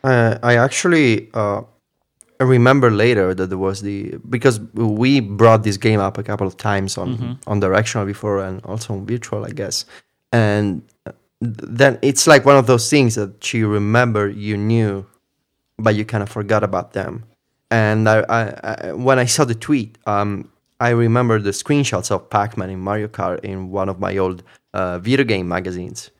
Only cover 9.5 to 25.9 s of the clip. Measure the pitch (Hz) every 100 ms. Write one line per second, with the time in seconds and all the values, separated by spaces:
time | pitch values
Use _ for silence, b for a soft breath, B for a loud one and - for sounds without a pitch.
9.5 | - 98 - - B B _ _ 117 107
10.5 | 104 104 80 - _ - - _ _ 117
11.5 | - - 117 139 120 131 131 - 147 127
12.5 | 143 120 120 - 147 123 113 101 - -
13.5 | 117 107 104 104 117 120 107 101 104 104
14.5 | 104 107 117 107 98 95 _ _ _ _
15.5 | _ _ - 110 104 104 110 98 - 104
16.5 | 110 104 95 90 101 95 113 113 _ _
17.5 | _ _ 117 107 110 110 110 - 117 110
18.5 | - - - 90 80 127 131 123 - 135
19.5 | 113 - 147 110 _ - 101 104 98 -
20.5 | _ _ _ 120 117 117 120 123 110 101
21.5 | 98 - 147 135 95 - 98 _ 104 104
22.5 | 110 92 92 95 107 107 - 90 90 101
23.5 | 95 92 98 95 90 95 95 92 87 b
24.5 | b _ 101 92 87 98 139 131 101 90
25.5 | 87 92 90 90